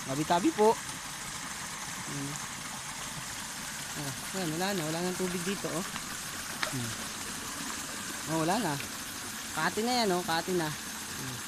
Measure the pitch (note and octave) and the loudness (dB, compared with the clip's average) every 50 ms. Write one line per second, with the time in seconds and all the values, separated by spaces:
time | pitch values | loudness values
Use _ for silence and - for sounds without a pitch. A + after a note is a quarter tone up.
0 | - - C3+ C#3+ D#3 D3+ F3 F3 G3+ D#4+ - - G#3+ A3 A3 - - - - - | -4 -2 0 0 4 6 6 6 6 6 8 10 10 10 8 6 2 -6 -6 -6
1 | - - - - - - - - - - - - - - - - - - - - | -8 -8 -8 -6 -6 -6 -6 -6 -6 -6 -6 -6 -6 -6 -6 -6 -6 -6 -6 -6
2 | - - D3 C#3+ C#3 C#3+ D3+ - - - - - - - - - - - - - | -6 -4 -4 -2 -2 -2 -2 -4 -4 -6 -6 -6 -6 -6 -6 -6 -6 -8 -6 -6
3 | - - - - - - - - - - - - - - - - - - - D3+ | -6 -6 -6 -6 -6 -6 -6 -6 -6 -6 -6 -6 -6 -6 -6 -6 -6 -6 -4 -2
4 | D3 C#3 B2+ - - - - F#3+ F#3 D#3+ D3+ E3 F#3 G3 G#3 F#3 D#3 D#3 D#3+ E3 | -2 -2 -2 -4 -6 -4 -2 0 0 0 0 2 2 2 2 2 2 0 0 2
5 | F3+ F3+ F3+ F3+ F#3 F#3 F3 F#3 E3+ F#3+ G3+ F#3 - D#3 C#3+ D#3+ G3+ - - - | 0 0 2 0 0 0 0 0 0 0 -2 0 -2 -2 0 0 -2 -2 -4 -4
6 | - - - - - - - - - - - - - - - C3 A#2+ A2+ A2 - | -6 -4 -6 -6 -6 -6 -6 -6 -6 -6 -2 -2 -2 0 0 -2 -2 -2 -2 -4
7 | - - - - - - - - - - - - - - - - - - - - | -4 -6 -6 -6 -6 -6 -6 -6 -6 -6 -6 -4 -4 -4 -4 -4 -4 -4 -4 -6
8 | - - - - - C#3 D#3 E3 D#3 E3 F#3+ B3 A3+ D#3+ C#3+ C#3+ - - - - | -4 -4 -6 -4 -2 0 2 4 4 4 4 4 4 2 2 0 -2 -4 -6 -6
9 | - - - - - - - - - - - D#3 D#3 F3+ F#3 G#3 A3 A#3+ B3+ B3 | -6 -6 -6 -6 -6 -6 -6 -6 -6 -2 0 2 2 4 4 4 4 4 6 6
10 | A3+ G3+ F3+ F3+ F3 E3+ E3 E3 E3 - F#3 F3 D#3+ D3+ D3 - - - - - | 6 6 4 4 4 2 2 2 2 4 2 4 4 2 0 -4 -6 -6 -6 -6
11 | - - - - C#3 C3 B2+ A#2+ - | -6 -6 -6 -4 -4 -4 -4 -6 -6